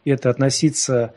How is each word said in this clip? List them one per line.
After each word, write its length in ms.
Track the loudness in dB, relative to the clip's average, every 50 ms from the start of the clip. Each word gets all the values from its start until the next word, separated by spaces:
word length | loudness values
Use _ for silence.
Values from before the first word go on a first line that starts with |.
| _
это 240 | -2 -2 0 0 -2
относиться 840 | 0 2 0 0 0 2 0 0 0 0 -4 0 0 -2 -2 -2 -8